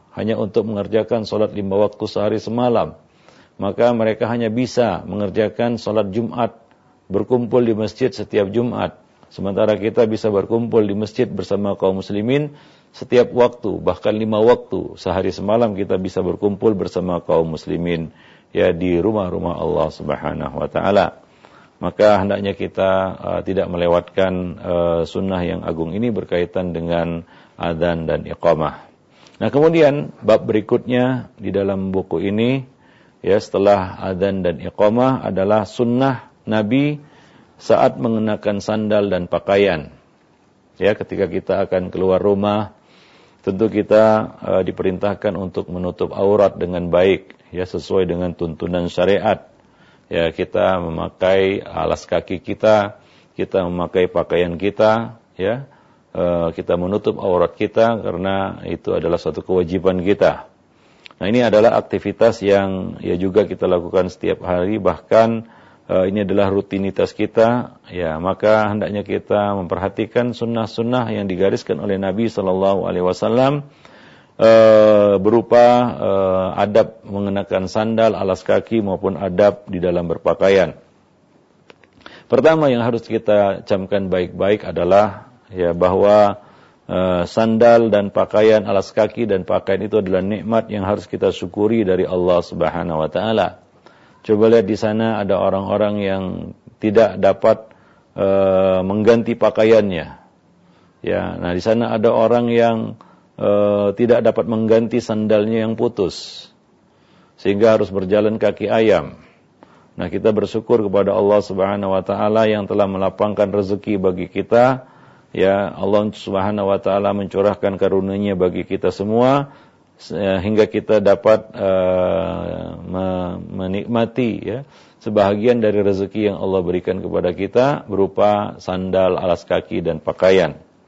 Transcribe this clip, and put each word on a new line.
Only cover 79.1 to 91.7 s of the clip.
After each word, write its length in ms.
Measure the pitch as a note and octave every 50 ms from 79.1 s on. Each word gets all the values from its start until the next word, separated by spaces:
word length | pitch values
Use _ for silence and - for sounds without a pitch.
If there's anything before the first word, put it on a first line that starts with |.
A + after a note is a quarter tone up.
| F#2
adab 560 | D2+ G2 F#2 F2+ F#2+ G#2 G#2 G2 - - -
di 80 | F#2+ F2+
dalam 320 | F2 F2+ F2 F2 E2+ E2
berpakaian. 640 | E2 - - F2 E2 - F2+ G2 G2 F#2+ F2 E2 E2 - - _ _ _ _ _ _ _ _ _ _ _ _ _ _ _ _ - - _ - _ _ _ _ - - - -
Pertama 480 | _ A#2+ B2+ B2+ D#3 D#3+ D#3+ D3+ C#3 B2
yang 80 | A#2
harus 240 | A2+ A#2+ A#2 A2+ -
kita 560 | - A2+ A2 - G#2 G#2 G#2 G2+ G2 F#2+ - - -
camkan 400 | G#2+ F#2+ F#2+ - G#2 G2 G2 F#2
baik-baik 560 | F2+ F2+ F2+ - - F2+ G2 G2 G#2+ G#2+ -
adalah, 640 | E2+ E2 F2+ F2 F2 F#2+ G2+ G#2+ G#2 G2 - - - _ _ _ _ G2
ya, 240 | F#2 F2 E2+ E2+ F2
bahwa, 640 | F2+ F2+ F#2 F#2+ G2+ G#2 G#2 G#2 G#2 G2+ G2+ - - - - - - _ _ _ _ -
eh, 360 | F#2 F#2 F#2 F#2 F2+ F2 F2 -
sandal 640 | - A2+ A2+ A2+ A2+ A2 A#2 A#2 A#2 A#2 A#2 A2
dan 180 | G2+ G#2 G2+ G2
pakaian, 540 | - G2+ F#2+ - - G#2+ A2 A2 A2 G#2+ G2
alas 240 | G#2 G2+ G2 F#2+ - -
kaki 320 | A2 G#2+ G#2 - - A#2 G#2
dan 160 | G2 F#2 F2
pakaian 400 | - F#2 F#2 - - G2 F#2+ G2+
itu 160 | G2+ A2 G#2+
adalah 240 | F#2+ F#2 F#2+ F#2 F#2+
nikmat 480 | G2 G#2+ F#2+ D#2+ A2 A2+ A2+ A2 -
yang 160 | G#2+ G#2 F#2+ F#2+
harus 180 | G#2+ G2 - -
kita 180 | - - A2 F#2+ F2+
syukuri 480 | - G2 F2 - G#2 G#2 G#2+